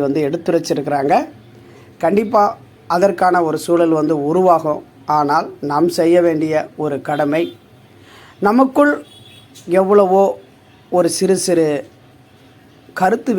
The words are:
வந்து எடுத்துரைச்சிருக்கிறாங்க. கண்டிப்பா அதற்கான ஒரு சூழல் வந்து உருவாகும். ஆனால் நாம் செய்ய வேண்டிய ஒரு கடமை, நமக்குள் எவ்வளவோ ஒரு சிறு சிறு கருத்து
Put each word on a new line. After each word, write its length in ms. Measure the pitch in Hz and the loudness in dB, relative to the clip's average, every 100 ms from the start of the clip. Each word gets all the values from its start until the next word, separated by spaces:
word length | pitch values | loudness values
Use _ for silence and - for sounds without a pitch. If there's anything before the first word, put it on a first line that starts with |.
| 139 | -2
வந்து 160 | 147 143 | -2 -2
எடுத்துரைச்சிருக்கிறாங்க. 880 | 170 - 170 165 147 143 143 139 208 311 - - - - - - - | -4 -2 -2 -2 -4 -4 -4 0 0 -2 -10 -20 -20 -20 -20 -20 -6
கண்டிப்பா 400 | 165 202 214 214 202 - - _ - 175 | -2 0 0 0 0 -2 -16 _ -6 0
அதற்கான 480 | 196 180 185 180 160 | 0 2 0 2 0
ஒரு 100 | 156 170 | -4 -2
சூழல் 320 | 170 165 160 | 0 2 0
வந்து 180 | 156 156 143 | 0 -2 -2
உருவாகும். 520 | 175 185 165 160 147 - - - 151 | 0 2 2 0 -6 -8 -16 -4 0
ஆனால் 320 | 143 156 156 - 147 | 0 0 -2 -8 -6
நாம் 180 | 143 170 170 | 0 0 0
செய்ய 160 | 165 175 170 | 2 4 2
வேண்டிய 360 | 156 156 156 - - 151 | 0 -2 -2 -4 -6 -6
ஒரு 140 | 139 143 | -6 -6
கடமை, 340 | 147 147 156 175 - _ - _ _ - - - - 196 | -4 -2 -2 -4 -8 _ -20 _ _ -20 -20 -20 -4 0
நமக்குள் 460 | 233 269 294 294 294 - - - - - - - 185 | 2 2 2 0 0 -8 -20 -20 -20 -20 -20 -2 0
எவ்வளவோ 420 | 190 208 190 190 196 - - _ _ _ _ | 2 4 4 4 2 -2 -14 _ _ _ _
ஒரு 200 | 180 170 - | 0 0 0
சிறு 180 | 190 185 | 0 0
சிறு 240 | - 165 156 143 - - _ _ _ _ _ _ _ _ - - | 0 0 0 -2 -8 -20 _ _ _ _ _ _ _ _ -20 -4
கருத்து 320 | 185 226 - | -2 0 -2